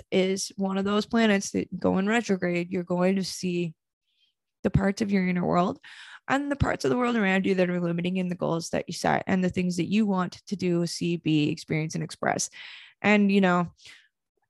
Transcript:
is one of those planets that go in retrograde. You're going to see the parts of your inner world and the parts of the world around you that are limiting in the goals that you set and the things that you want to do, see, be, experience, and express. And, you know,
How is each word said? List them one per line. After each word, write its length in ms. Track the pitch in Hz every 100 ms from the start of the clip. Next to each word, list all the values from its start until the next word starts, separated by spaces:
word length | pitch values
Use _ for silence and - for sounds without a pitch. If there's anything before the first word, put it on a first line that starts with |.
| -
is 420 | 190 185 196 - -
one 200 | 190 196
of 80 |
those 220 | 196 208 -
planets 460 | 233 220 196 -
that 280 | 190 - 175
go 160 | 185 185
in 100 | 202
retrograde. 640 | 233 208 185 175 175 175
You're 120 | 185
going 340 | 175 180 185 196
to 80 |
see 480 | 175 - 185 175 170 - _ _ _ _ _ _ _ _
the 60 | 202
parts 320 | - 196 202
of 100 | 202
your 160 | 196 180
inner 200 | 180 160
world 340 | 175 180 - - - - - -
and 240 | 269 285
the 40 | 277
parts 280 | - -
of 60 | 269
the 80 | 247
world 180 | 240 233
around 300 | 190 190 190
you 80 |
that 160 | 185 180
are 100 | 180
limiting 380 | 170 170 180 185
in 100 | 180
the 60 |
goals 340 | 175 151 165 -
that 140 | - -
you 60 |
set 320 | 165 - - -
and 160 | 190
the 60 | 180
things 300 | 185 180 175
that 120 | 165
you 140 | 208
want 280 | 208 185 180 - -
to 60 |
do, 300 | 180 180 170 170
see, 300 | - 175 170
be, 320 | 160 151 147
experience, 460 | 165 - 156 160
and 100 | 165
express. 460 | 156 - - - - - - - - -
And, 320 | 202 208 202
you 80 | 196
know, 320 | 185 175 170 - - - _ _ _ _